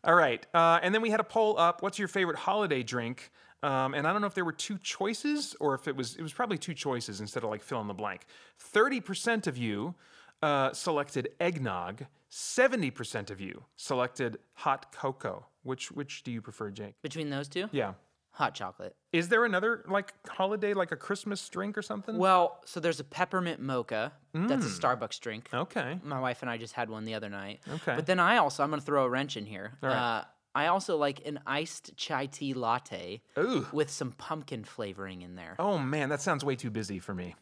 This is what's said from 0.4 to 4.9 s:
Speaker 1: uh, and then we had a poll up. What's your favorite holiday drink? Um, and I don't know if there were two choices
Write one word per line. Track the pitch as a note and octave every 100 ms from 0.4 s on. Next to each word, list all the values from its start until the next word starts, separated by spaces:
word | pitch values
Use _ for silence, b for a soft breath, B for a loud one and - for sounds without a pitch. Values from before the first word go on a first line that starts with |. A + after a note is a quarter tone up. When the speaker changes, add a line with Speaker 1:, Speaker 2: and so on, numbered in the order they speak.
| -
Speaker 1:
uh, | E3+ E3 E3
and | F3 G#3+
then |
we | A3+
had | G#3+
a | G#3+
poll | A3+ G#3+ G#3+
up. | E3+ F3
What's | G3 F#3+
your | G3
favorite | G3 F3+ D#3
holiday | - G3+ G3+ C3+
drink? | A#2+ B2 A#2 B2+ - b b b
Um, | C#3+ C3+ C3
and | C#3 D3+
I |
don't | G3+
know | G3+
if |
there | F#3+ E3+
were |
two | D#3 - G3
choices | -